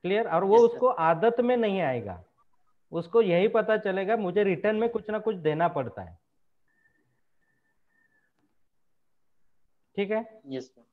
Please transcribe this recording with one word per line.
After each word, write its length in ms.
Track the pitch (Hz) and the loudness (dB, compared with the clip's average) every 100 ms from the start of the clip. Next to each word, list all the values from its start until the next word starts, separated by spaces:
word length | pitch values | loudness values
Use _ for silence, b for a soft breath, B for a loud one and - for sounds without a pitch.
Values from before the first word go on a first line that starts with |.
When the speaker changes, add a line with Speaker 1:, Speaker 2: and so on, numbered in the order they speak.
Speaker 1:
Clear? 260 | 175 208 214 | -2 -2 0
और 160 | 165 | 0
वो 100 | 190 | 4
Speaker 2:
यस, 60 | 220 | 6
sir। 140 | 233 | 6
Speaker 1:
उसको 120 | 233 247 | 4 0
आदत 540 | - 165 165 220 233 | 2 0 2 2 2
में 160 | 240 247 | 0 2
नहीं 240 | 220 190 | 0 0
आएगा, 440 | 156 123 104 90 - _ _ _ _ _ _ | -2 -2 -6 -12 -18 _ _ _ _ _ _
उसको 300 | - 170 233 | -10 0 2
यही 260 | 202 175 214 | 4 2 2
पता 280 | 226 208 214 | 0 0 -2
चलेगा 400 | 208 190 190 226 | -2 -4 -2 -2
मुझे 280 | 196 185 | 0 0
return 320 | 202 180 208 214 | 0 0 -2 0
में 120 | 233 | -2
कुछ 220 | 226 214 | -4 -6
ना 80 | 214 | -6
कुछ 180 | 220 196 | -4 -2
देना 320 | 156 151 170 | -2 0 -2
पड़ता 340 | 156 120 - | -2 -8 -10
है। 160 | 87 82 _ _ _ _ _ _ _ _ _ _ _ _ _ _ _ _ _ _ _ _ _ _ _ _ _ _ _ _ _ _ _ _ _ _ _ _ _ - | -16 -20 _ _ _ _ _ _ _ _ _ _ _ _ _ _ _ _ _ _ _ _ _ _ _ _ _ _ _ _ _ _ _ _ _ _ _ _ _ -8
ठीक 140 | 196 | -4
है? 300 | 220 220 - 139 | -4 -6 -18 -12
Speaker 2:
यस, 280 | 131 131 | -12 -12
सर। 100 | _ _ | _ _